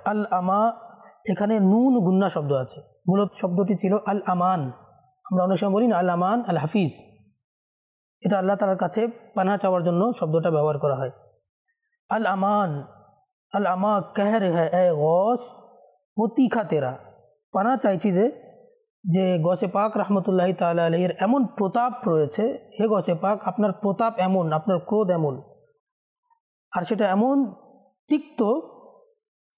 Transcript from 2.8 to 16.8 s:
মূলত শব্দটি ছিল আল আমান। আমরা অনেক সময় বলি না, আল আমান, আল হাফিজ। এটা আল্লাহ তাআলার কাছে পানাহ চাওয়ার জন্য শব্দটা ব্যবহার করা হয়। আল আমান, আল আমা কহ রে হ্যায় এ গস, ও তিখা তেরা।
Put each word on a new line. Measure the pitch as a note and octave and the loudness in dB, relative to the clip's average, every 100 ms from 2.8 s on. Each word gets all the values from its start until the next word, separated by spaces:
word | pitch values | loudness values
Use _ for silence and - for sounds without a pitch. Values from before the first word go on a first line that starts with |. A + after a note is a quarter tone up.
| - _ F3 | -20 _ 0
মূলত | F#3+ G3+ - | 0 0 -2
শব্দটি | F#3+ F3 G3 F#3+ | -2 0 0 0
ছিল | F#3+ G3+ G#3 | 0 0 -2
আল | G3+ F#3 | -4 -2
আমান। | F3+ F3+ F3+ C3 - - _ _ _ - | 0 0 0 -4 -10 -20 _ _ _ -4
আমরা | F#3 | 0
অনেক | F#3 F#3 | 2 0
সময় | G3+ | 0
বলি | G3 A#3+ | 2 2
না, | F#3 | 2
আল | F3+ | 2
আমান, | F3 F3+ A#3+ A3+ | 0 0 0 0
আল | E3 | -2
হাফিজ। | D3+ - D#3+ - - _ _ _ _ _ _ _ _ _ _ _ F3+ | 0 0 -2 -4 -16 _ _ _ _ _ _ _ _ _ _ _ -2
এটা | G3+ | 0
আল্লাহ | F#3 G3 | 0 0
তাআলার | G3+ F#3+ | 0 0
কাছে | F3 A3 A#3 - - - | -2 -2 -4 -4 -8 -2
পানাহ | F#3+ G3+ | 0 0
চাওয়ার | G3 F#3 | 0 0
জন্য | E3+ F3 A3 | 0 0 0
শব্দটা | A#3+ D#3+ E3 E3+ | -2 -2 0 2
ব্যবহার | D#3 D3+ D3 | 2 0 0
করা | C#3+ C3 | -2 -2
হয়। | C3 - _ _ _ _ _ _ _ _ - | -6 -10 _ _ _ _ _ _ _ _ -6
আল | A3 G3 | -2 -2
আমান, | F#3+ G3 G#3 F#3+ C#3+ C3+ - - _ _ _ _ | 0 2 2 0 -4 -10 -20 -20 _ _ _ _
আল | G3+ F#3+ | -2 -2
আমা | F#3 G3+ G#3 - - | 0 0 0 -2 -2
কহ | G3+ A3+ | 0 2
রে | F#3+ | 0
হ্যায় | E3+ D#3+ | 0 2
এ | F3+ F3+ | 2 2
গস, | D3+ D3+ E3+ G#3 B3 - - - - _ _ _ - | 2 2 2 2 0 -4 -18 -20 -20 _ _ _ -2
ও | A3 | -2
তিখা | A3+ B3+ A#3 | 2 0 0
তেরা। | F3 D#3 | -2 -2